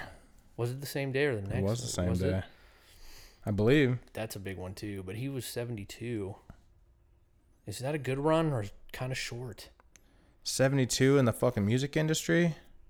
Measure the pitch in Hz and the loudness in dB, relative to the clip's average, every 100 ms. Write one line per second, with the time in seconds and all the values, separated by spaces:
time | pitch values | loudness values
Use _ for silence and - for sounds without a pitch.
0 | - - - - _ - 120 131 139 147 | -2 -16 -20 -20 _ -6 -4 -4 -6 -4
1 | 139 135 147 113 98 107 95 120 - - | -2 0 2 0 -2 0 0 0 -2 -2
2 | 90 90 92 92 - - - - - - | 0 2 2 0 -2 -12 -20 -20 -20 -20
3 | - - - - - 104 107 147 131 123 | -20 -20 -20 -10 -4 2 4 6 4 2
4 | - - 110 - 98 92 92 101 107 98 | -6 -10 -8 -8 -10 -10 -10 -10 -8 -8
5 | 92 98 135 135 110 - 120 117 98 - | -8 -8 -6 -6 -8 -6 -6 -8 -10 -10
6 | 117 117 95 104 - - _ _ _ _ | -6 -6 -6 -8 -16 -20 _ _ _ _
7 | _ _ _ _ _ _ - 101 127 156 | _ _ _ _ _ _ -12 -8 -4 -4
8 | 127 131 147 160 160 135 101 - - - | -2 0 2 4 4 0 -2 -8 -14 -8
9 | 127 131 - 120 117 95 - - _ - | -6 -6 -6 -8 -10 -14 -18 -20 _ -20
10 | _ _ _ _ - - 135 139 123 - | _ _ _ _ -6 2 4 4 2 4
11 | 131 143 123 - 123 117 101 123 143 - | 6 6 6 4 2 2 2 2 2 0
12 | 156 156 - 170 170 156 - - - | 2 0 2 4 4 0 -10 -20 -20